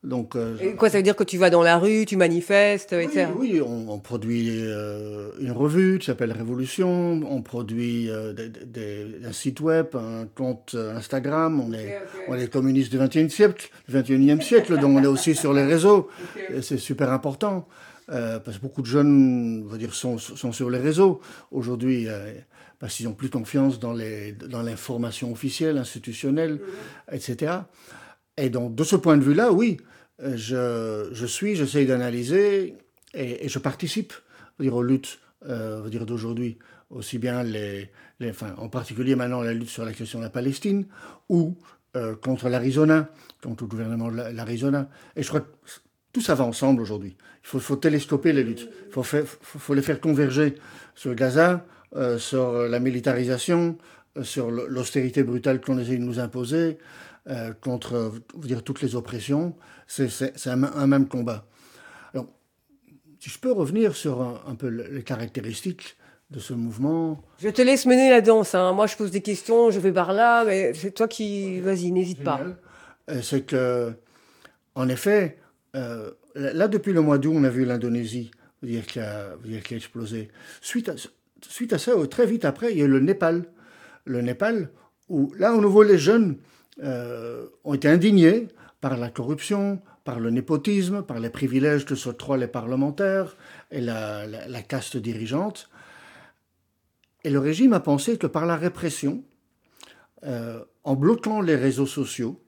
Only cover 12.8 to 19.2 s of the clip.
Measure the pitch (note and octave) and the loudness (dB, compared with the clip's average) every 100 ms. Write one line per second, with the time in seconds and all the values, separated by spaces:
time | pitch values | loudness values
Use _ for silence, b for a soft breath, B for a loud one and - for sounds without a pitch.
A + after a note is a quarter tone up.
12.8 | B2+ B2+ C3+ D#3 D#3+ - G#3 - - b | 2 2 2 2 0 4 4 4 -12 b
13.8 | - C3 B2 C3 C3+ D3+ - A#3 - D#3+ | -2 -2 2 6 6 6 6 6 6 4
14.8 | C#3 C#3 C#3 C3+ D#3+ D3+ D3+ C#3 C#3 E3 | 6 6 6 4 2 2 4 4 6 6
15.8 | F3+ G#3 - B F3 B - C3+ B2 C3 | 8 8 6 B -16 B -8 -6 -4 -6
16.8 | - - C3+ C3 C#3+ C3+ G#3 F#3+ - B | -4 -2 0 0 -2 -2 -2 -2 -6 B
17.8 | B B - C3+ A#2 A2+ A2 G2+ C3+ - | B B -10 -6 -4 -6 -8 -10 -10 -8
18.8 | A#2 C#3 D3 C#3+ | 0 4 6 8